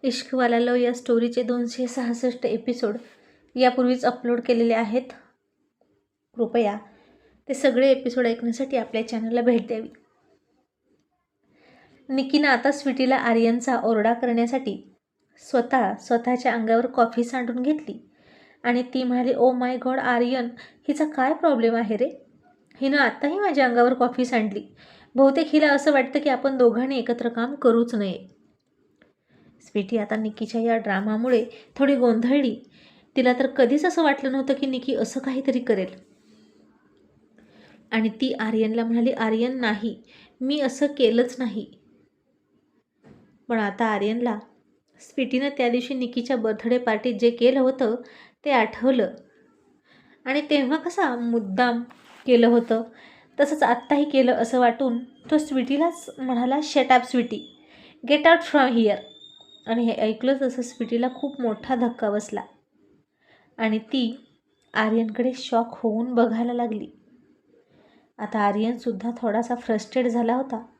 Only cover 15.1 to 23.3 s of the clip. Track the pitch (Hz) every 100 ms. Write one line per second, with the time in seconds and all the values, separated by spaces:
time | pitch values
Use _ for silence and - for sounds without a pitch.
15.1 | _ _ _ - 254 240 269 202 208 -
16.1 | 233 240 247 254 233 220 226 240 254 233
17.1 | 240 240 262 240 240 254 302 302 - -
18.1 | _ _ _ _ _ 240 247 247 262 254
19.1 | 247 247 - 247 247 247 254 254 262 -
20.1 | 240 240 262 240 - - _ - 294 302
21.1 | 285 262 320 339 262 226 226 208 214 262
22.1 | - _ _ _ _ _ - 269 285 254
23.1 | - 285